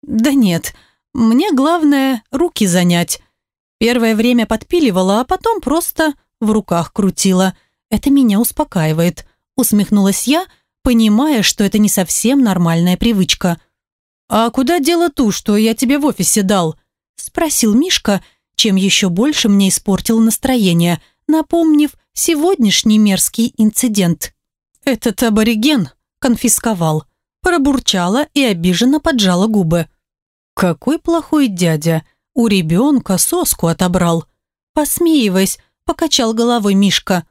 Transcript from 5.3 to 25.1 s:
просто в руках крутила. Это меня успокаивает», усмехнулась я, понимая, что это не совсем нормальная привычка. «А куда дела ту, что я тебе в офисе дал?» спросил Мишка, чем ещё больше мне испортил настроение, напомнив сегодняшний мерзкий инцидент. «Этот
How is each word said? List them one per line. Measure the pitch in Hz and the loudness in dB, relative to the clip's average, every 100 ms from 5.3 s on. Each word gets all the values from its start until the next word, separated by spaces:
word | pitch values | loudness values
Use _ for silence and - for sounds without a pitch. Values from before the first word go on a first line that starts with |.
| 370 453 427 | -4 -2 -4
просто | - 311 - - 320 277 _ _ | -2 -4 -4 -2 -4 -4 _ _
в | 214 | -2
руках | 214 202 170 165 | -2 -2 -4 -4
крутила. | - 196 - 190 185 185 - _ _ _ | -2 -4 0 0 2 0 -4 _ _ _
Это | 208 285 | -4 2
меня | 277 254 202 | 2 2 2
успокаивает», | 240 - 302 185 156 156 170 170 - _ _ - | -2 -4 -4 -2 -2 0 -2 -2 -18 _ _ -4
усмехнулась | 254 208 196 208 196 196 - | 0 0 2 2 2 0 -2
я, | 302 381 _ _ _ | -2 -2 _ _ _
понимая, | - 233 220 208 302 262 | 0 2 2 2 2 0
что | - - | 0 0
это | 202 214 | 0 2
не | 214 | 0
совсем | - 180 - 220 277 | 0 -2 -2 0 2
нормальная | 240 180 170 170 175 180 | 2 0 0 0 0 0
привычка. | 233 214 185 - 185 170 _ _ _ _ _ _ _ | 0 0 -2 -2 -2 -4 _ _ _ _ _ _ _
«А | 214 226 | -2 0
куда | 226 262 349 | 0 0 0
дела | 277 339 339 | 2 0 0
ту, | - 233 | 0 -2
что | 190 - 208 | 0 -2 0
я | 220 | 0
тебе | 226 240 285 | 0 0 0
в | 285 | 0
офисе | - 190 - | -2 -2 0
дал?» | 190 202 165 - _ _ _ - | 0 0 0 -6 _ _ _ -20
спросил | - - 330 - 226 | -10 -4 -2 0 2
Мишка, | 214 349 - - 196 - _ _ - | 2 0 -2 -2 -2 -4 _ _ -4
чем | 226 190 | 0 0
ещё | 190 - 196 | 0 0 0
больше | 175 269 302 220 | 0 0 0 2
мне | 202 196 | 2 2
испортил | - - 190 - 226 | 0 -2 -4 0 0
настроение, | 226 220 269 254 190 170 170 170 _ _ - | 0 0 -2 0 2 2 0 -2 _ _ -2
напомнив | 311 302 339 320 302 294 - _ | -2 0 0 2 2 0 -4 _
сегодняшний | - - 311 330 381 220 170 220 214 | -6 -2 0 0 2 2 2 2 2
мерзкий | 208 190 - - 233 - | 2 2 -2 -2 -4 0
инцидент. | 214 - 247 208 170 175 - _ _ _ _ _ | 0 0 -2 0 0 -2 -6 _ _ _ _ _
«Этот | - 233 240 | -4 -2 -4